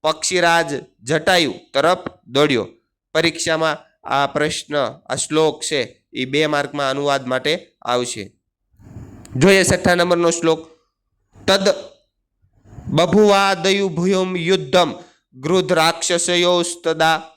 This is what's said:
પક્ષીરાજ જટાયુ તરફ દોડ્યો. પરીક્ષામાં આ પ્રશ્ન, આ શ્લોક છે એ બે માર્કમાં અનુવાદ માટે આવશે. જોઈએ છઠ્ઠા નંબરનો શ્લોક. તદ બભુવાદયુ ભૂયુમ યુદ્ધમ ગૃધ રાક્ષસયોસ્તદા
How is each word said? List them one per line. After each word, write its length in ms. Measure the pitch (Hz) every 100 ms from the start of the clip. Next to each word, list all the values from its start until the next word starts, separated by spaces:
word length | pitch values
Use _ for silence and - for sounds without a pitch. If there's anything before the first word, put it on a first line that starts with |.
પક્ષીરાજ 800 | 156 156 - 185 170 170 160 143 - _
જટાયુ 520 | 113 156 160 180 147 - _
તરફ 240 | 135 156 - - - -
દોડ્યો. 420 | 127 147 123 98 _ _ _ _
પરીક્ષામાં 640 | 156 165 160 170 160 160 147 _ _ -
આ 180 | 135 139
પ્રશ્ન, 500 | 147 147 - - 147 120 - -
આ 80 |
શ્લોક 480 | 160 - 151 156 156
છે 420 | - 147 113 _ _
એ 120 | -
બે 220 | 131 139 151
માર્કમાં 440 | 147 139 147 135
અનુવાદ 360 | 135 143 139 127
માટે 500 | 127 135 175 - _
આવશે. 500 | - 123 123 - 98 _ _ _ _ _ - - - - - 127
જોઈએ 280 | 175 196
છઠ્ઠા 300 | 170 185 -
નંબરનો 360 | 175 175 170 170
શ્લોક. 400 | 165 165 160 160 _ _ _ _ _ _ - -
તદ 280 | 196 190 190 - _ _ _ _ _ _ _ _ - -
બભુવાદયુ 1000 | 135 170 202 208 196 196 185 185 202 196
ભૂયુમ 480 | 160 180 190 185 185
યુદ્ધમ 580 | 165 190 143 180 160 - - _ _
ગૃધ 380 | 127 143 185 165
રાક્ષસયોસ્તદા 1600 | 170 160 165 - 170 170 175 175 175 175 - 165 160 160 156 -